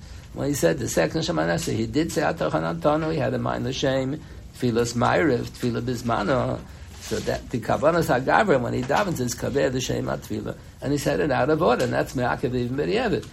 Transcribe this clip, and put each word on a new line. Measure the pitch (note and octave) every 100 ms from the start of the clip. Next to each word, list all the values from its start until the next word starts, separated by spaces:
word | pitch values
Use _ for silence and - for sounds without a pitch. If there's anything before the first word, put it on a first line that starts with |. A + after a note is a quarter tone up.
| - - -
When | - C#3
he |
said | C#3 E3 D#3
the | A#2
second | - D#3+ D#3+
Shemana | D#3 D#3+ E3 E3+
Esrei, | D3+ A2+
he | A2+
did | B2+ E3+
say | E3
Atachanantonu, | D3+ E3 D#3 - E2 E2+ D3 D#3 D#3+
he | D#3+
had | A#2+
in | A#2
mind | B2 B2 -
the |
shame | - C#3 C3 C3 C3+ - - - -
Tfilas | B2 A2+ A#2
Ma'ariv, | A#2+ A#2+ C3+ E3+ B2 A#2+
Tfilah | - B2+ A#2
Bizmano, | A#2+ B2 A#2 A2+ G3+ C3 B2 A#2+ - - - -
so | - A2
that | - - -
the | B2
Kavanas | - G#2+ C#3 E3+ D#3+
Hagavra, | B2+ C#3 D#3+ G#3+ C#3
when | A#2
he | A#2+
davens, | B2+ D#3 G#3 B2
is | B2
Kaveh | - B2 C3+ D3
the | B2+
Shem | B2 B2 C3
Atfilah, | C#3 - G#2+ - - - -
and | B2+
he | C#3+
said | - C#3+
it | D3+
out | B2 C3
of | D#3
order, | F#3 B3
and | B2
that's | C3 C#3+
Me'akev | C3 B2 C3 C3+
even | B2 A#2+ C3+
B'di'evet. | D#3+ G3+ B3 D3 -